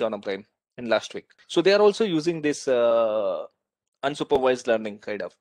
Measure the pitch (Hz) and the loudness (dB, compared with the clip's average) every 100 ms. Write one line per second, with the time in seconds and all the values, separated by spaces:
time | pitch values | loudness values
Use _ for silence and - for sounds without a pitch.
0 | 113 104 104 98 - _ _ - 120 110 | -4 -4 -6 -8 -10 _ _ -12 -2 -2
1 | - 90 - _ _ 175 170 202 208 202 | -2 -14 -16 _ _ 0 2 4 4 2
2 | 220 160 160 165 147 139 - 123 120 117 | -2 0 -2 -2 -4 -2 0 2 4 2
3 | 113 107 98 82 - _ _ _ _ _ | 2 0 -2 -4 -8 _ _ _ _ _
4 | 139 147 156 214 127 127 127 110 107 101 | -6 -6 0 2 2 0 0 0 0 -10
5 | - 101 90 - | -10 -8 -8 -12